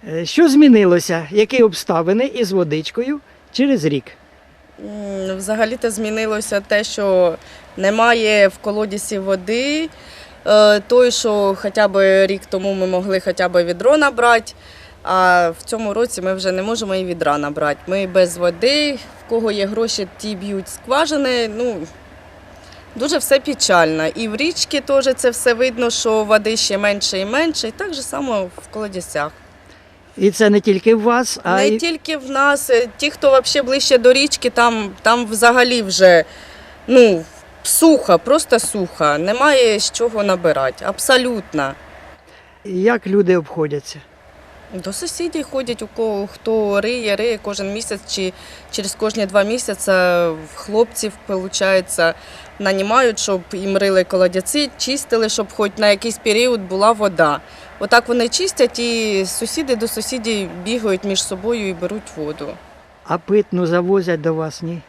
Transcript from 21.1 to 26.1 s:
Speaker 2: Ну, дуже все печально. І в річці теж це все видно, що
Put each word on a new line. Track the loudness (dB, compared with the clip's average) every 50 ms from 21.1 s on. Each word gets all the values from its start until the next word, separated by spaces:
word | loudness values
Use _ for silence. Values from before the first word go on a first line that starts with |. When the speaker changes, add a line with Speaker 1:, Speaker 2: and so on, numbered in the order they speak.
| 0 -2 0 0 0 -2 -2 -4 -4 -4
Speaker 2:
Ну, | -4 -4 -4 -6 -10 -12 -16 -20 -20 -20 -20 -20 -20 -20 -20 -20 -20 -20 -20 -20 -20 -20 -20 -20 -20 -18 -10
дуже | -6 -4 -2 -2 -2
все | 2 2 2 2
печально. | 2 0 -4 -2 0 2 4 4 4 4 2 -2 -2 -4
І | -4 -4 -6 -6
в | -4
річці | -4 -4 -4 -2 -4 -6 -4 -4 -4
теж | -2 0 0 2 2 0 -2
це | 0 0 -2
все | -2 0 0 0 0
видно, | 2 0 -2 -2 -2 -4 -4
що | -2 -2 -2 0